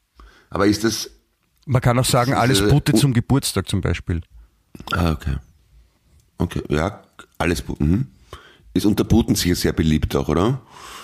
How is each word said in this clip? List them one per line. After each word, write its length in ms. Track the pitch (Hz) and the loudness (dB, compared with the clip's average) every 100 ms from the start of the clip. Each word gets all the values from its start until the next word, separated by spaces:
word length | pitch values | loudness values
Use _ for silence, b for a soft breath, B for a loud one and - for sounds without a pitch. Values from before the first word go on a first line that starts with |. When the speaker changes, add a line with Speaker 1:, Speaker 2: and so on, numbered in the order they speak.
| _ - b b b | _ -20 b b b
Speaker 1:
Aber 160 | 87 101 | 0 2
ist 180 | 104 | 2
das 260 | 113 107 - - _ _ _ _ | 0 -2 -8 -16 _ _ _ _
Speaker 2:
Man 160 | - 127 | -2 0
kann 180 | 123 120 | 2 2
auch 60 | |
sagen, 280 | 127 131 123 | 2 2 2
Speaker 1:
ist 60 | 87 | 2
Speaker 2:
alles 200 | 117 98 | 2 2
Speaker 1:
diese 120 | 101 | 4
Speaker 2:
Gute 220 | 143 - | 2 4
Speaker 1:
U- 20 | 107 | 2
Speaker 2:
zum 140 | 139 | 2
Geburtstag 540 | 117 - 135 - 98 - | 0 0 0 0 -4 -4
zum 120 | 98 | -4
Beispiel. 400 | 85 85 - 85 - - - _ _ - - | -2 -4 -4 -6 -6 -18 -20 _ _ -20 -6
Speaker 1:
Ah, 200 | 85 87 | -2 0
okay. 240 | 76 73 67 - _ _ _ _ _ _ _ _ - | -2 -4 -6 -8 _ _ _ _ _ _ _ _ -6
Okay, 240 | 85 - - | -4 -4 -2
ja, 340 | 73 90 - _ - - _ | -2 -2 -6 _ -20 -20 _
alles 240 | 85 78 | -2 -2
Pu-, 140 | - - | -4 -2
mhm. 260 | 73 98 139 B B B B B B | 0 0 -2 B B B B B B
Ist 100 | 92 | -2
unter 200 | 98 101 | 0 0
Puten 300 | 107 110 - 101 | 2 2 2 0
sicher 180 | 87 85 | 0 0
sehr 160 | 87 | 0
beliebt 420 | - 80 76 - | 0 2 2 0
auch, 140 | 69 69 | -2 0
oder? 320 | 76 107 135 B B B B | 2 2 0 B B B B